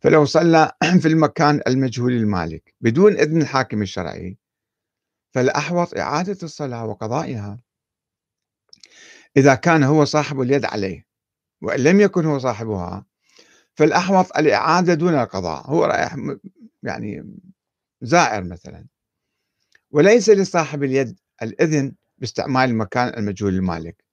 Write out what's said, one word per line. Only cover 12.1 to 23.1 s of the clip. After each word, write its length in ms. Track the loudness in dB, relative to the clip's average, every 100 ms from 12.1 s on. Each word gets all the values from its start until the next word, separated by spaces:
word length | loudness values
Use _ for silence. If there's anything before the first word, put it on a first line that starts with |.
| 2 -2
هو 120 | -2
صاحبها 680 | -4 -6 -6 -6 -6 -10 -14 _ _ _ _ _ _
فالأحوط 640 | _ 0 2 0 0 0 0
الإعادة 560 | 2 2 2 2 2
دون 200 | 0 2
القضاء. 560 | 0 -2 -4 -6 -8 -4
هو 140 | -2
رايح 320 | 0 0 -4 -6
م-، 220 | -10 -10 -16 _ -20 _
يعني 500 | -12 -10 -10 -12 -14 -20 -20 _ _ _ _ _
زائر 420 | -2 0 0 -2
مثلًا، 420 | -8 -14 -18 -20 -20 _ _ _ _ _ _ _ _ _ _
وليس 400 | 4 6 6 6
لصاحب 520 | 4 4 -2 -2 -4
اليد 360 | -2 0 -2 -6 _ _
الإذن 520 | -12 -2 0 0 -2 -8 _ _
باستعمال 520 | -10 -6 -2 2 2
المكان 380 | 0 -2 -2 -2